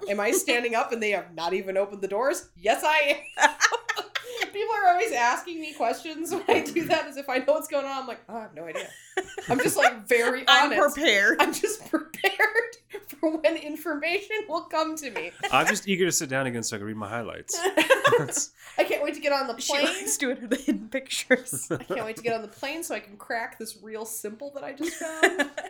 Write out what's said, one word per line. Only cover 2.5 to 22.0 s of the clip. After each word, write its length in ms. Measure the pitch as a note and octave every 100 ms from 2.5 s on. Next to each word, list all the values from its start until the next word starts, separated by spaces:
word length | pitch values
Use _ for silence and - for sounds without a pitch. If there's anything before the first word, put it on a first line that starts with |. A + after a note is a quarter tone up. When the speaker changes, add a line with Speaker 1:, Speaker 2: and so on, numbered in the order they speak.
| -
Speaker 1:
Yes, 260 | F#3 C4
I 400 | D#4 D#4 C#4 - - -
am. 120 | D4
<laughs> 1040 | - D#4 - - G#4 - - A#4+ A#4+ F#4+
People 200 | G4+ A4 G#4+
are 140 | F#4+
always 220 | F4 A4+
asking 480 | C4+ A#3+ B3+ - E4
me 140 | D#4
questions 580 | D4 A#3+ C4 E4 D4+ E4+
when 120 | F4 -
I 140 | A#4
do 240 | - - D#4+
that, 220 | D#4+ D4
as 100 | C4
if 100 | C#4
I 120 | B3+
know 140 | C4
what's 140 | D4+ D4+
going 180 | C#4+ C4+
on. 180 | C4+
I'm 40 | B3+
like, 140 | A3+ -
"Oh, 80 | A3
I 40 |
have 120 | G#3+
no 120 | D3+ E3
idea." 220 | E3+ F#3+ - - - F#4+ - -
I'm 100 | -
just, 160 | - -
like, 320 | D5 A3+ G3+
very 360 | A#3+ A#3+ B3+ C4
Speaker 2:
<laughs> 20 |
I'm 240 | C#4 D4
Speaker 1:
honest. 240 | A#3+ D4 -
Speaker 2:
prepared. 420 | D4 G3+ G#3 D#4+
Speaker 1:
I'm 120 | -
just 360 | - A4 - -
prepared 880 | D#4 - - F#4+ G4 A4 A4 A#4 -
<laughs> 300 | _ G4+ -
for 300 | - D#4+ D#4
when 200 | D4+ D#4+
information 800 | D4 D4+ F4 D4 D#4 F#4 - A4 G#4+
will 160 | D#4+ E4+
come 300 | D#4+ D#4+ D#4
to 120 | C#4
me. 200 | G#3+ - - -
Speaker 3:
I'm 140 | C3 D#3
just 200 | G#3 -
eager 180 | F#3 F#3
to 60 |
sit 180 | - D3
down 160 | C3 C3+
again 160 | A#2+
so 120 | A2 A2
I 40 |
can 80 | G#2
read 80 | G#2+
my 120 | G2+
highlights. 500 | A#2 G#2 E2 - E4+ F4+ - -
Speaker 1:
<laughs> 300 | A4+ - A#3+
Speaker 3:
That's 340 | C#3+ - - _ - -
Speaker 1:
I 60 |
can't 200 | E4+ -
wait 100 | D4 D4
to 40 |
get 100 | D4
on 160 | C#4 C4
the 120 | A#3
Speaker 2:
She 140 | -
Speaker 1:
plane. 120 | C#4+ D4+
Speaker 2:
likes 320 | F#4 G4 -
doing 300 | C4 - A#3
the 60 | B3+
hidden 320 | - G#3 A3
pictures. 800 | C4+ C4 - - B3+ - C3+ -
<laughs> 40 |
Speaker 1:
I 60 | D#3+
can't 280 | - G3